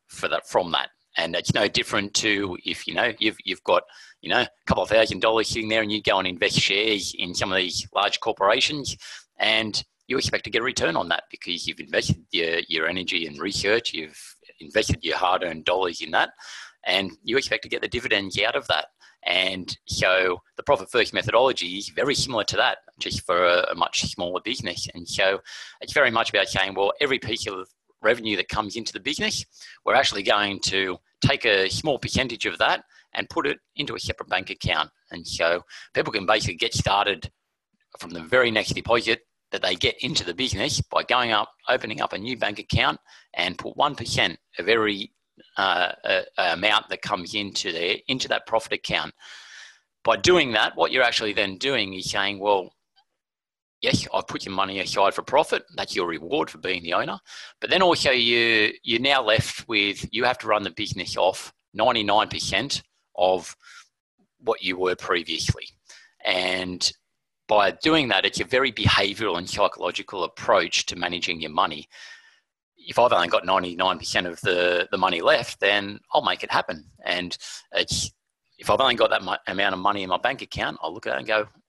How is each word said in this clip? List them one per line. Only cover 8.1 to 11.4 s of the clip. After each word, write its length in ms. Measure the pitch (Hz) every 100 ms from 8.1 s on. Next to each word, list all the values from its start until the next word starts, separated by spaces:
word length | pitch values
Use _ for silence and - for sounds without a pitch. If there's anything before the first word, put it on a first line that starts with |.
| -
corporations, 720 | 113 104 98 123 - 147 123 - - - - -
and 460 | 104 110 110 95 - _ -
you 100 | 131
expect 260 | - 107
to 60 | -
get 120 | 113
a 40 | 123
return 320 | 110 135 160
on 100 | 87
that 160 | 85 -
because 340 | -